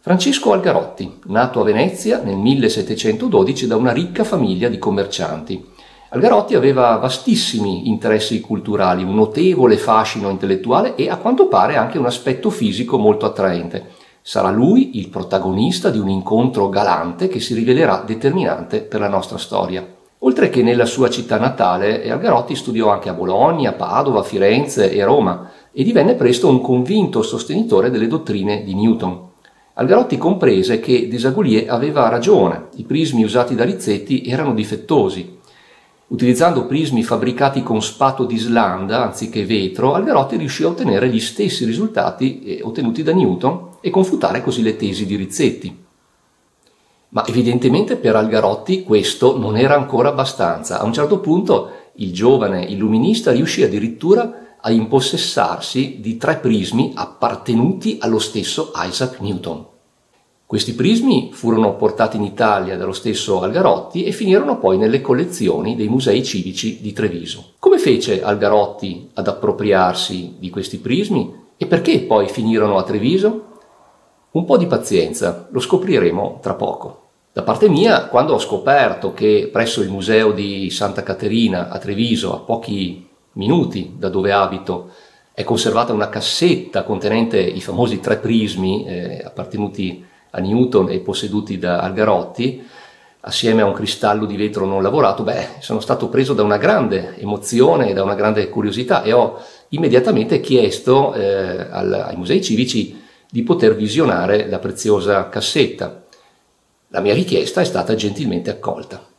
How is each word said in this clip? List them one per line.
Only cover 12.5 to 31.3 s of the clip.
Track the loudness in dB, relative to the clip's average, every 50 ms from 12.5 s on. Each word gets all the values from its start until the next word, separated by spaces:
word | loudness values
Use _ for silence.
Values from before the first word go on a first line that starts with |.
| -2 0 -2 -2 -2 -2 -4 0 0
molto | 2 4 4 4 4 0
attraente. | -4 -2 0 0 0 0 -2 -4 -6 -8 -10 -12 -12 -20 -20 -20 _ _ _
Sarà | _ -6 -4 0 0 2
lui | 2 4 4 6 6 4 4 2 -2 -8
il | -8 -6
protagonista | -8 -10 -6 -2 -2 0 0 0 0 2 0 0 0 0 -2 0
di | 0 0
un | 0 0
incontro | -2 -2 -2 0 2 2 2 2 2 0 0 0
galante | 2 0 2 2 0 0 -2 -6 -4 -2 -4 -2
che | -2 -4
si | -4 -4 -2
rivelerà | -2 2 2 4 4 4 2 2 0 -2
determinante | -6 -8 -2 0 0 0 2 0 -2 -2 -4 -6 -4 -6 -6
per | -6 -4 -4 -2
la | -2 0
nostra | -2 -2 -4 -4 -10
storia. | -12 -10 -4 -2 -2 -2 -2 -4 -8 -8 -12 -20 _ _ _ _ _
Oltre | 0 2 4 4 2 2
che | 4 4
nella | 4 4 4 4 2
sua | 0 2 2 2 2
città | 2 -2 -4 -2 -2 0
natale, | 0 0 0 0 0 2 2 0 0 0 0 -2 -2 -4
Algarotti | -4 -2 0 2 2 2 0 -2 -8
studiò | -8 -6 -4 -2 0 2 2
anche | 2 0 -2 -6
a | -6
Bologna, | -4 -4 -2 2 2 2 2 2 2 -2 -2
Padova, | -2 -4 -4 -2 0 0 0 2 0 0
Firenze | 0 0 0 2 4 4 4 2 0 -2 0 2 2 2
e | 2 2 2
Roma | 4 4 4 2 0 -2 -4 -8 -18 -20 -20 -20 _
e | _ -2
divenne | 0 2 4 4 4 4 2
presto | 4 4 2 2 4 4 4
un | 4 4
convinto | 4 2 0 0 2 2 2 2 2 2 0 -2
sostenitore | -2 -2 -4 -8 -6 -4 -2 -2 0 2 2 2 4 2
delle | 2 0 0
dottrine | 0 -2 -4 -4 -4 -4 -2 -2 -2 -2 -4 -4
di | -6 -4
Newton. | 0 2 2 2 2 0 -6 -6 -6 -14 -20 _ _ _ _ _ _ _ _ _
Algarotti | -2 2 4 4 4 4 2 -2 0
comprese | 0 0 2 4 4 4 4 4 2 2 0 -2
che | 2 2 2 2 2
Desaguliers | 0 -4 0 0 0